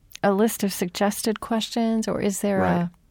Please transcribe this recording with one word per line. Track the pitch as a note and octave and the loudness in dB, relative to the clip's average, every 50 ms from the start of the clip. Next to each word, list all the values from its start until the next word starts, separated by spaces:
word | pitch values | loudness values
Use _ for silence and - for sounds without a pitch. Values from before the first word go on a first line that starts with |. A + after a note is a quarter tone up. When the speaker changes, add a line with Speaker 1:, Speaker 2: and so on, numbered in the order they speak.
| _ _ - - - | _ _ -8 -2 2
Speaker 1:
a | G3+ G3 | 2 4
list | F#3+ G#3+ A#3 - - - | 4 4 2 2 0 -2
of | G3 F#3 | -2 -2
suggested | - G3 F3+ - - G#3+ G3+ G#3 - - A#3 G#3 - | -2 -4 -4 -2 0 0 0 0 -2 -2 -4 -4 -4
questions, | - - A#3+ A3 G#3+ - - A#3+ A3+ A3+ A3+ A3+ A3 - | -4 -4 -2 -2 -2 -2 -2 -2 0 0 0 0 0 -2
or | F#3+ - | -2 0
is | - G3+ G3 - | 0 -2 -2 0
there | - G3+ G3+ F#3+ | 0 0 2 2
Speaker 2:
Right. | F#3 F#3 F3 F3 F3 | 2 2 2 2 0
Speaker 1:
a | F3 - _ _ _ | -2 -4 _ _ _